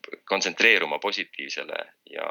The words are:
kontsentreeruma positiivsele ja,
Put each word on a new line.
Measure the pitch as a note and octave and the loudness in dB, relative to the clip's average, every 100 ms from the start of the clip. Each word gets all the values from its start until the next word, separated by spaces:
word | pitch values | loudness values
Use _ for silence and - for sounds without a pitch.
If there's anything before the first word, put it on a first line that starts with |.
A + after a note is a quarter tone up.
| - - - | -16 -16 -4
kontsentreeruma | G2 F#2 - A2+ G2+ D#2+ D2+ | -2 -2 4 6 6 4 0
positiivsele | G2+ G2+ E2 - C#2 D2 C#2+ - - _ - | -2 -4 -6 -10 -10 -10 -8 -8 -10 _ -14
ja, | D2+ D2+ | -8 -6